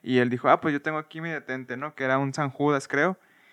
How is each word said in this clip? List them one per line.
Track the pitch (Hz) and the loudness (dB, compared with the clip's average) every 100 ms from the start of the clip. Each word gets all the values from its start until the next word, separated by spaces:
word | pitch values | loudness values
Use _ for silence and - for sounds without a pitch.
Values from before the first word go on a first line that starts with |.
Y | - 127 | 0 2
él | 123 | 2
dijo, | 123 135 | 2 4
"Ah, | 165 | 4
pues | 160 | 2
yo | 143 | -2
tengo | 156 156 | -4 -6
aquí | 151 160 | -8 -10
mi | 165 | -8
detente", | 156 - 131 123 127 | -8 -8 -10 -8 -10
¿no? | 151 - | -10 -4
Que | |
era | 135 131 | 0 2
un | 139 | 0
San | 135 143 | -2 -4
Judas, | - 147 143 - | 0 2 2 0
creo. | 139 165 185 _ _ _ | 0 0 0 _ _ _